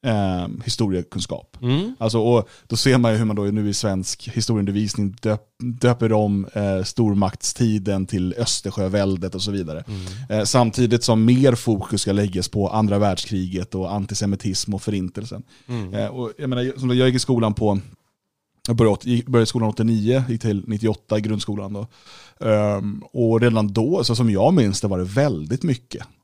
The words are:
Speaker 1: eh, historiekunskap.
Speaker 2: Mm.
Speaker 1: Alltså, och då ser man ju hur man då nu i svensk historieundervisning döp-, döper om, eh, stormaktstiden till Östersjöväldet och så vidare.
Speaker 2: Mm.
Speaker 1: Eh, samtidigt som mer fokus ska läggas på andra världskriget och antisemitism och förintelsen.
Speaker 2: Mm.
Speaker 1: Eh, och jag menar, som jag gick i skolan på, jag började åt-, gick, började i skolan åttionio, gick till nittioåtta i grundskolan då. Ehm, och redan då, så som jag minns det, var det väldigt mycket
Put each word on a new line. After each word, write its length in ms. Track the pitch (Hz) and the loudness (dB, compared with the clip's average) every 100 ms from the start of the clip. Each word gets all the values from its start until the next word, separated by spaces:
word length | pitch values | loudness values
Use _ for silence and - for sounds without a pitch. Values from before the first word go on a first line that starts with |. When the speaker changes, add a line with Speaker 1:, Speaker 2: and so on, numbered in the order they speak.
| - | 0
Speaker 1:
eh, 400 | 110 95 92 87 - | 0 2 0 -4 -8
historiekunskap. 920 | - - 110 92 85 - - - - - | -6 -2 0 0 -4 -8 -6 -8 -12 -8
Speaker 2:
Mm. 320 | 123 139 208 254 | -2 -2 -2 -4
Speaker 1:
Alltså, 200 | 113 113 | -2 2
och 280 | 110 120 107 - _ | 4 2 2 -10 _
då 100 | 113 | -2
ser 220 | 135 127 | 4 4
man 140 | 120 | 4
ju 60 | 110 | 2
hur 60 | |
man 120 | 110 104 | 0 0
då 60 | |
nu 260 | 101 107 104 | 0 0 -2
i 60 | |
svensk 540 | 98 110 95 95 - - | -2 -2 -2 -4 -8 -6
historieundervisning 840 | 110 107 113 98 101 107 - 101 95 | -6 0 0 0 0 -2 -2 -4 -2
döp-, 340 | 113 104 _ _ 123 120 | -2 -2 _ _ -8 0
döper 320 | 123 120 113 | 2 4 2
om, 340 | 107 104 101 95 | 4 2 0 -2
eh, 300 | 107 101 95 | -2 0 0
stormaktstiden 1200 | 92 - 113 101 98 - - - 120 107 98 98 95 | -2 0 2 4 0 -2 -8 0 0 0 0 -2 -2
till 280 | 98 90 87 | -2 -2 -2
Östersjöväldet 960 | 117 - 98 95 92 101 98 95 90 | -4 -4 -6 -4 -2 0 0 0 -4
och 80 | 92 | -6
så 80 | 98 | -4
vidare. 340 | 101 82 78 - | -4 -6 -8 -10
Speaker 2:
Mm. 120 | 101 92 98 131 104 | -12 -10 -12 -4 -2
Speaker 1:
Eh, 40 | |
samtidigt 600 | 101 131 120 104 120 117 | 2 2 2 2 2 2
som 200 | - 113 | 2 4
mer 300 | 110 123 135 | 6 6 6
fokus 460 | 120 - 104 101 101 | 4 0 -2 0 -4
ska 100 | 101 | 0
läggas 360 | 98 104 92 90 | 0 0 -2 -4
på 200 | 107 95 | -2 0
andra 300 | 104 107 101 | 2 2 2
världskriget 760 | 101 92 - 101 92 92 90 | 2 0 -4 -4 -4 -4 -6
och 180 | 95 92 | -6 -4
antisemitism 800 | 101 98 101 101 98 - 92 - | -4 -4 -2 -2 -2 -2 -4 -4
och 80 | 95 | -4
förintelsen. 600 | - 101 92 - 90 95 - - - | -2 -4 -4 -8 -12 -14 -16 -20 -10
Speaker 2:
Mm. 260 | 120 98 | -8 -6
Speaker 1:
Eh, 120 | 104 107 | -6 -6
och 260 | 127 117 - | -6 -10 -8
jag 120 | 143 | -6
menar, 280 | 123 123 135 | -2 -4 -2
som 120 | 131 | 0
jag 160 | 123 127 | 4 4
gick 80 | 127 | 2
i 20 | |
skolan 360 | - 123 113 | 2 2 2
på, 240 | 104 107 101 - - _ _ _ _ _ _ - | 2 2 0 -4 -18 _ _ _ _ _ _ -4
jag 80 | 117 | 4
började 160 | 113 | 4
åt-, 120 | 101 123 | 4 0
gick, 200 | 117 117 | 0 2
började 160 | 120 | 2
i 40 | 113 | 2
skolan 220 | 120 110 | 0 -2
åttionio, 540 | 104 113 113 104 131 127 | 0 0 2 2 0 0
gick 120 | 113 | -2
till 240 | 113 101 101 | -2 -2 -2
nittioåtta 520 | 104 107 107 _ 107 | -2 0 -2 _ -2
i 20 | |
grundskolan 520 | 104 104 101 104 98 | -2 -4 -4 -8 -8
då. 140 | 101 110 _ - - - _ 113 | -8 -10 _ -20 -20 -20 _ 0
Ehm, 540 | 107 104 101 98 101 - | 2 2 0 -4 -8 -10
och 280 | 127 117 113 | 0 2 4
redan 320 | 120 113 104 | 4 4 2
då, 320 | 101 113 170 | 0 0 0
så 120 | 123 113 | 0 2
som 140 | 117 | 2
jag 240 | 98 120 | 4 4
minns 260 | 180 107 95 | 4 4 0
det, 80 | 107 | -2
var 100 | 92 | -2
det 60 | |
väldigt 580 | 92 104 147 92 76 123 | -2 0 0 0 -4 -4
mycket 400 | 170 120 _ - - _ | -2 -2 _ -16 -16 _